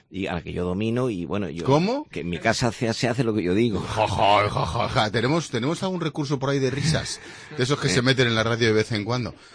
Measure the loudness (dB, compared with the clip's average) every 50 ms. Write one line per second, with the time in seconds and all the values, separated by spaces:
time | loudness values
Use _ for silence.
0 | _ _ -8 -6 -4 -4 -4 -6 -6 -6 -6 -4 -4 -2 -2 -2 -2 -2 -2 -2
1 | -2 -2 -2 -4 -6 -4 -4 -4 -6 -6 -8 -4 0 2 2 4 2 2 -2 -4
2 | -6 -8 -10 -8 -6 -6 -4 -2 0 0 0 2 0 0 0 0 -2 -2 -2 0
3 | 0 0 0 0 0 0 0 0 2 2 2 4 2 2 0 -2 -4 -4 -2 0
4 | 0 0 2 4 4 6 6 6 4 2 0 -2 -2 -2 -2 -2 -2 0 0 0
5 | 0 0 0 0 0 2 2 0 0 -2 -4 -2 -2 -2 -2 -2 -2 -4 -2 -2
6 | -4 -4 -4 -4 -4 -2 -2 -2 0 0 0 2 0 0 0 0 0 0 0 0
7 | -2 -4 -10 -12 -14 -18 -20 -18 -18 -8 -4 -2 0 0 0 0 2 2 2 4
8 | 4 4 4 4 4 2 4 2 2 2 2 2 4 4 4 4 2 2 -2 -4
9 | -2 -2 -4 -4 -4 -6 -8 -12 -20 -20 -20